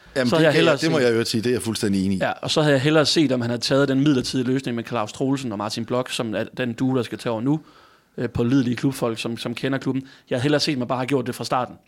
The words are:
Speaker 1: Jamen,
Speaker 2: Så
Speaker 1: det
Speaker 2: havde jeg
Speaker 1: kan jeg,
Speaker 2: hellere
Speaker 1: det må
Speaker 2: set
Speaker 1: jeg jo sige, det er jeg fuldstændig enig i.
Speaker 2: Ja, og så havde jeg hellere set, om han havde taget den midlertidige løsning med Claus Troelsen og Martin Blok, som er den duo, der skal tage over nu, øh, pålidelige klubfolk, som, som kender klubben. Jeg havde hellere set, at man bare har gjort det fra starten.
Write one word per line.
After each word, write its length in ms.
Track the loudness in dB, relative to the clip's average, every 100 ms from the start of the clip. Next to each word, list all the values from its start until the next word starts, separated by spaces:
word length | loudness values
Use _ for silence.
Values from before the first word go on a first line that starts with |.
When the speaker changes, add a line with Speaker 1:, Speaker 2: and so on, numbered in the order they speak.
| -6 -2
Speaker 1:
Jamen, 120 | 2
Speaker 2:
Så 60 | 4
Speaker 1:
det 80 |
Speaker 2:
havde 0 |
jeg 0 |
Speaker 1:
kan 0 |
jeg, 80 | 6
Speaker 2:
hellere 220 | 6 4 2
Speaker 1:
det 140 | 2
må 80 | 2
Speaker 2:
set 60 |
Speaker 1:
jeg 100 | 4
jo 100 | 2
sige, 160 | 0 0
det 80 | 0
er 40 |
jeg 80 | 0
fuldstændig 420 | -2 -2 0 0
enig 120 | 0 0
i. 40 |
Speaker 2:
Ja, 100 | -2
og 200 | -4 -2
så 120 | 0
havde 100 | 2
jeg 80 | 2
hellere 240 | 4 4 4
set, 260 | 2 2
om 80 | 2
han 100 | 0
havde 100 | -2
taget 260 | 0 2 2
den 120 | 2
midlertidige 460 | 4 2 0 -2 0
løsning 280 | 0 -2
med 100 | -6
Claus 280 | -4 -4 -4
Troelsen 400 | -2 -2 -2 -4
og 60 | -4
Martin 260 | -4 -4
Blok, 260 | -2 -2 -2
som 240 | -4 -4
er 100 | -4
den 280 | -4 -4 -4
duo, 240 | 0 0 0
der 60 |
skal 160 | -2 -6
tage 140 | -4
over 80 | -2
nu, 200 | 0 -2 -4 -20 -20 _ _ -8
øh, 140 | -4
pålidelige 460 | 0 2 2 2 0
klubfolk, 420 | -2 0 -2 -2
som, 180 | -6 -6
som 180 | -6
kender 240 | -6 -4 -2
klubben. 240 | -2 -4 -6 -16 _
Jeg 60 | -2
havde 60 |
hellere 180 | 2 2
set, 120 | 0
at 60 | -2
man 100 | -2
bare 100 | -4
har 60 | 0
gjort 200 | -2 -2
det 80 |
fra 100 | -6
starten. 300 | -2 -2 -2 -8